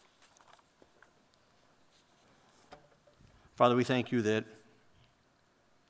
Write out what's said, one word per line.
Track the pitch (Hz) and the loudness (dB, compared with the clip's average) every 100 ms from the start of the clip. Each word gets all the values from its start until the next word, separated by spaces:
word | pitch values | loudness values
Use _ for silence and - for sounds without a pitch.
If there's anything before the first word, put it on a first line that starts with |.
| - _ - - - - _ _ - _ - _ _ _ _ _ _ _ _ _ _ _ _ _ _ - - - - _ _ _ - - - - | -20 _ -20 -20 -20 -20 _ _ -20 _ -20 _ _ _ _ _ _ _ _ _ _ _ _ _ _ -20 -20 -20 -20 _ _ _ -20 -20 -20 2
Father, | 123 123 | 2 4
we | |
thank | 123 127 120 | 0 -2 -2
you | 123 | -2
that | 107 110 117 - - - _ _ - _ _ _ _ _ _ _ _ | 0 -2 -4 -16 -20 -20 _ _ -20 _ _ _ _ _ _ _ _